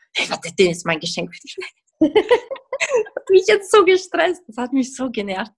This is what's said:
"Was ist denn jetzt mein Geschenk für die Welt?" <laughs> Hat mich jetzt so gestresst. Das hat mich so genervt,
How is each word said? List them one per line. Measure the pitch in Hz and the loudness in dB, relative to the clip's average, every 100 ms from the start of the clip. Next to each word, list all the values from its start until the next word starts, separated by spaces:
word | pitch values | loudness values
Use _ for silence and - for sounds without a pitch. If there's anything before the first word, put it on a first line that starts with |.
| _ - - | _ -8 -6
"Was | - | -8
ist | 165 - | -6 0
denn | 180 | 0
jetzt | 170 165 | 0 -4
mein | 160 | -6
Geschenk | 170 - 175 | -6 -8 -10
für | - | -14
die | - - | -18 -16
Welt?" | - _ _ _ 302 | -16 _ _ _ 2
<laughs> | - - 494 - 539 _ 554 - 508 427 - | 2 2 0 0 -14 _ -8 -2 -2 -2 -8
Hat | - | 2
mich | 381 392 | 4 4
jetzt | 427 403 | 0 4
so | 427 | 4
gestresst. | 359 370 - 330 339 349 - | 6 2 0 -2 -2 -2 -10
Das | 240 | -10
hat | 247 | -2
mich | 269 254 | -2 -2
so | - 254 | -6 -6
genervt, | 220 202 190 220 | -6 -6 -8 -8